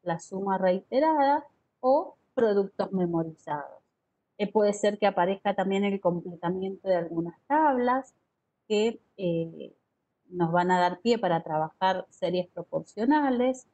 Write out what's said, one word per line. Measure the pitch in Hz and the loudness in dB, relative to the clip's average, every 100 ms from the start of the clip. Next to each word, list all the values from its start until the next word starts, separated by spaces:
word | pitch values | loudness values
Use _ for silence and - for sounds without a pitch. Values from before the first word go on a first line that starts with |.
la | 180 165 | -6 -8
suma | - 190 196 190 | -8 -8 -4 0
reiterada | 185 185 - 247 311 311 277 294 302 _ _ _ | 2 0 -2 0 2 2 2 0 -4 _ _ _
o | 254 277 370 - _ | 2 2 0 -16 _
productos | - 226 202 196 - 190 | 0 2 2 0 -4 -4
memorizados. | 190 180 165 165 156 - 147 139 - _ _ _ _ _ - | -2 0 0 -4 -10 -8 -8 -8 -18 _ _ _ _ _ -8
Eh, | 202 | -2
puede | 214 208 | 2 2
ser | 202 208 208 | 2 -2 2
que | 208 | 0
aparezca | 190 175 196 202 | 2 0 0 -2
también | 196 190 196 | -2 0 0
el | 202 196 | 0 0
completamiento | 180 175 180 170 170 185 190 196 190 | -2 -2 -8 -6 -4 -4 -6 -8 0
de | 180 | 0
algunas | 170 165 170 - _ | 0 -4 -6 -10 _
tablas | 294 311 254 247 262 269 _ _ _ _ _ _ | 2 2 2 0 0 -4 _ _ _ _ _ _
que, | 208 220 226 _ - | 0 0 -2 _ -6
eh, | 180 165 165 160 - _ _ _ _ _ _ | -2 -2 -4 -10 -18 _ _ _ _ _ _
nos | 180 170 | -2 2
van | 175 180 | 2 4
a | 180 | 4
dar | 180 180 | 2 0
pie | 233 233 | 0 2
para | 190 165 | 2 0
trabajar | 165 156 160 _ 190 185 - | 0 -4 -4 _ 0 0 -6
series | _ 180 180 175 | _ -2 -2 -4
proporcionales. | - 165 - 165 - 240 302 277 247 247 262 _ | -10 -8 -8 -8 -4 0 2 2 0 0 -2 _